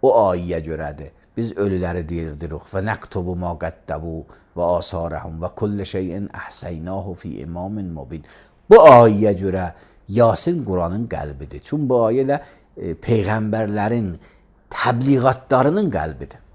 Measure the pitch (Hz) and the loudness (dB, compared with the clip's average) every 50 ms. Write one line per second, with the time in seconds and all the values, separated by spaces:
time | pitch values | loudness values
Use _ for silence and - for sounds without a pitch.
0 | - 135 - 117 107 98 90 87 87 87 87 82 78 80 80 78 78 73 76 71 | 4 6 6 6 4 4 2 -2 -2 -4 -4 -4 -4 -6 -8 -6 -8 -8 -10 -12
1 | - - - _ _ _ _ - 117 113 98 - 101 101 95 90 90 87 87 90 | -14 -18 -18 _ _ _ _ -6 -6 -6 -2 -2 -2 0 0 -2 -2 -2 -4 -4
2 | 85 76 85 85 82 80 73 73 82 82 80 73 - - - 95 95 107 104 - | -6 -6 -6 -6 -6 -8 -10 -10 -10 -10 -10 -10 -12 -8 -8 -6 -4 -4 -6 -6
3 | - - - 98 90 87 90 87 90 87 85 80 82 80 - - _ - 80 76 | -8 -10 -8 -6 -6 -4 -6 -4 -6 -6 -6 -6 -8 -8 -10 -10 _ -10 -8 -8
4 | 80 85 80 80 76 - - - _ _ _ 87 85 85 87 85 82 - - 85 | -8 -8 -10 -10 -12 -14 -20 -20 _ _ _ -4 0 0 0 0 -2 -4 -6 -6
5 | 82 85 76 76 - 87 80 80 85 90 - - 113 104 104 101 98 - - 98 | -6 -6 -8 -8 -10 -12 -12 -8 -10 -10 -6 -4 -4 -2 -2 -4 -6 -6 -6 -6
6 | 95 90 85 98 101 - - - - - - - - 92 87 80 78 90 92 98 | -4 -4 -6 -8 -8 -10 -10 -12 -14 -14 -14 -14 -12 -10 -10 -10 -8 -8 -8 -8
7 | 92 101 90 90 - 92 67 50 62 80 85 87 90 95 104 107 98 90 82 78 | -8 -8 -12 -12 -12 -12 -10 -10 -10 -10 -8 -8 -8 -8 -8 -8 -8 -8 -8 -10
8 | 69 62 73 82 73 - - - - _ _ _ _ _ 202 226 185 156 135 120 | -12 -12 -12 -14 -14 -16 -20 -20 -20 _ _ _ _ _ 6 10 12 12 12 12
9 | 117 113 107 101 107 107 101 90 95 98 92 95 90 87 82 - - _ _ _ | 10 8 6 4 2 2 2 2 -2 -4 -2 -2 -4 -6 -8 -14 -20 _ _ _
10 | _ - 98 110 120 113 113 - - 165 175 170 135 107 95 90 85 85 90 107 | _ -6 2 4 4 4 4 2 -2 -2 -2 -2 -2 -2 -2 -2 -2 -2 -4 -4
11 | 120 - 82 76 73 76 73 65 73 - - - - - - 151 151 127 127 120 | -6 -6 -6 -8 -8 -10 -10 -12 -14 -14 -16 -16 -10 -6 -4 -4 0 2 2 4
12 | 117 110 117 131 135 131 139 143 - - - _ _ _ _ - 95 90 82 - | 4 4 2 2 2 0 0 -2 -2 -10 -20 _ _ _ _ -10 -8 -8 -8 -8
13 | - - 117 110 98 92 107 110 107 107 104 110 110 104 104 107 101 107 117 120 | -2 0 0 2 2 0 0 -2 0 -2 -2 -2 -2 -2 -2 -2 0 0 0 -2
14 | 110 95 85 80 - - _ _ _ _ _ _ _ _ - - - - - 117 | -2 -4 -6 -8 -14 -20 _ _ _ _ _ _ _ _ -8 -2 0 0 0 0
15 | 127 139 143 131 120 131 127 127 - - 143 127 123 143 160 202 214 175 113 90 | 2 2 4 4 4 2 0 -2 -2 0 2 2 2 2 2 0 0 -2 -2 -2
16 | 76 78 73 64 69 71 - - - _ | -4 -6 -8 -10 -14 -16 -16 -20 -20 _